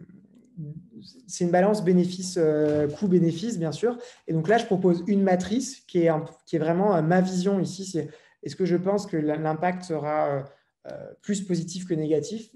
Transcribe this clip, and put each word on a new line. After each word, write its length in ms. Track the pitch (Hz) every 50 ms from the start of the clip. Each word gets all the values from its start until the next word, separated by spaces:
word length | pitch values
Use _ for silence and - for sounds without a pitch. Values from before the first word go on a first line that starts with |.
| 165 - - - 190 - _ - _ _ - 175 147 147 156 - - - - 220 196 - - - - -
c'est 160 | - - 180
une 80 | 175
balance 320 | 170 180 190 208 214 - 165
bénéfice, 540 | 180 185 180 175 180 - - 185 - - 180
euh, 480 | 160 156 151 151 151 151 151 151 151 147
coût-bénéfice, 720 | - - 208 190 180 175 165 165 156 165 190 233 214 175
bien 120 | 165 156
sûr. 260 | 143 - 208 240 240 240 - - - _ _ -
Et 60 | 160
donc 140 | 160 160 180
là, 100 | 214 233
je 80 | 233
propose 380 | - 190 180 190 180 170 170 -
une 160 | 208 202 196
matrice 600 | 196 190 180 180 180 190 208 262 277 - - -
qui 180 | _ - - 175
est 100 | 165 165
un, 160 | 160 156 160 - - _ _ -
qui 80 | -
est 40 | 156
vraiment, 360 | 156 160 170 180 196 214 196
euh, 60 | 160 156
ma 180 | 160 180 185
vision 380 | 185 185 185 180 180 202 202 190
ici. 260 | 170 - - - 190
C'est, 240 | 185 175 160 147 151 - - _ _ _ _ -
est-ce 120 | 151 -
que 100 | - 190
je 100 | 165 175
pense 320 | 175 180 190 202 208 202 -
que 100 | - 160
la, 180 | 151 151 156
l'impact 480 | 156 160 156 156 156 180 180 185 180 -
sera, 440 | - 165 147 143 151 151 151 151 147
euh, 160 | 139 135 131 - - _ _ _ _ _ - 127
euh, 220 | 123 - - 101 - _
plus 200 | - - 208 196
positif 440 | 185 - 175 165 160 - - 180 - -
que 80 | 175
négatif ? 600 | 156 156 151 156 147 147 - 202 226 - - _